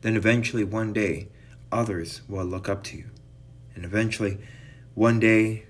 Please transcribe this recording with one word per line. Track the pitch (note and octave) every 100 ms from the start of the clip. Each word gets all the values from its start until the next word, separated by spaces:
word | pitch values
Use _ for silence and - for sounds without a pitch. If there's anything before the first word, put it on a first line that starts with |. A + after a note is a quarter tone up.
then | A2+ A2
eventually | A2 A#2+ A#2 A#2+
one | G2+ A2 A2
day | G#2+ G2+ C#2+ - - - - -
others | A2+ A2 F2+ E2 - -
will | G2
look | F2+ F2+ F#2
up | F#2+
to | - -
you. | - - - - - - -
And | -
eventually | F2 G2+ A2 - G#2 G2 - - - - -
one | - A#2 A#2
day | A2 A2 A2 A2 -